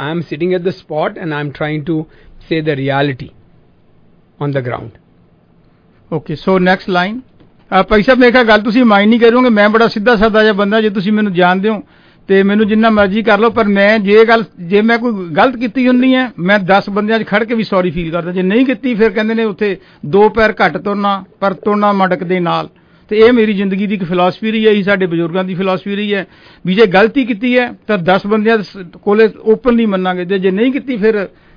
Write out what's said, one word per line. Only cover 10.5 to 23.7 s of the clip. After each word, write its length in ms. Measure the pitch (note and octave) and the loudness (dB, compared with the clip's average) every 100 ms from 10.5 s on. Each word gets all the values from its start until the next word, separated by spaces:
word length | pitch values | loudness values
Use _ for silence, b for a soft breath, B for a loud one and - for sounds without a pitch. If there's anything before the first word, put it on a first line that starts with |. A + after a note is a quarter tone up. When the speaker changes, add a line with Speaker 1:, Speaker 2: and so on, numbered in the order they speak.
Speaker 2:
ਬੰਦਾ, 280 | G3+ G3+ A3 | 2 0 0
ਜੇ 80 | G#3+ | 0
ਤੁਸੀਂ 220 | G3+ F#3 | -2 -2
ਮੈਨੂੰ 220 | G#3+ G#3 | 0 0
ਜਾਣਦੇ 360 | F3 F3+ F#3+ G#3+ | 0 2 2 -2
ਹੋ 140 | G#3 - b b b - | -4 -10 b b b 0
ਤੇ 160 | F#3+ | 2
ਮੈਨੂੰ 240 | G3 G#3+ G#3+ | 2 2 2
ਜਿੰਨਾ 220 | A3 A3+ | 2 2
ਮਰਜ਼ੀ 340 | G#3 G3+ G#3+ | 2 2 0
ਕਰ 160 | A3 G3+ | 0 2
ਲਓ, 100 | A#3 | 2
ਪਰ 140 | A3 | 0
ਮੈਂ 360 | G#3 G3 G3+ A3 | 0 2 2 2
ਜੇ 260 | G3 G#3+ A3+ | 4 4 4
ਗੱਲ, 180 | A#3 - - | 2 -2 -10
ਜੇ 220 | E3+ G3+ | -2 0
ਮੈਂ 160 | A3+ A#3 | 2 0
ਕੋਈ 320 | A#3+ G3+ F3 | -2 -4 -4
ਗਲਤ 280 | D#3+ B3+ A#3+ | 0 0 0
ਕੀਤੀ 300 | B3 C4+ B3 | -6 0 0
ਹੁੰਦੀ 280 | B3 C4 B3+ | 2 2 0
ਹੈ, 160 | A#3+ - | -2 -4
ਮੈਂ 200 | F3+ G#3 | 0 0
ਦਸ 300 | F3+ G3 G3+ | 2 0 0
ਬੰਦਿਆਂ 300 | G3 G#3 A3+ | -4 -2 -2
'ਚ 80 | A3 | -2
ਖੜ 160 | G3+ | -2
ਕੇ 100 | A3+ | -2
ਵੀ 100 | A3+ | -4
ਸੌਰੀ 280 | G3+ G3 F3+ | -2 -2 -2
ਫੀਲ 200 | F3+ E3 | -4 -6
ਕਰਦਾ। 200 | E3+ E3 | -6 -6
ਜੇ 100 | F#3 | -2
ਨਹੀਂ 240 | F#3 A3 C4 | 0 2 0
ਕੀਤੀ, 300 | B3+ B3+ G#3 | -2 -2 0
ਫਿਰ 140 | A3 | 0
ਕਹਿੰਦੇ 240 | G#3 A3 | 0 -2
ਨੇ 100 | A3+ | -2
ਉੱਥੇ 340 | A3 F#3+ G#3 F3+ b b D3 | -4 -4 -4 -6 b b -2
ਦੋ 240 | F#3+ G#3+ | 2 4
ਪੈਰ 240 | A3 G#3+ - F#3+ | 4 0 2 -2
ਘੱਟ 120 | G#3 | -2
ਤੁਰਨਾ, 460 | G3+ G3+ G3+ G3 F#3+ - | -6 -4 -2 -4 -8 -6
ਪਰ 140 | G3 | -4
ਤੁਰਨਾ 380 | F#3+ G#3 G#3 G#3 | -4 -4 0 0
ਮਟਕ 320 | G3 F#3+ F#3 | 0 0 -2
ਦੇ 160 | F3 F#3 | -4 -2
ਨਾਲ। 300 | E3+ E3 D#3 _ b b b | -2 -4 -6 _ b b b
ਤੇ 80 | G#3+ | 4
ਇਹ 160 | A3+ | 4
ਮੇਰੀ 200 | B3 A3 | 4 2
ਜ਼ਿੰਦਗੀ 340 | G3 G3+ | 0 -2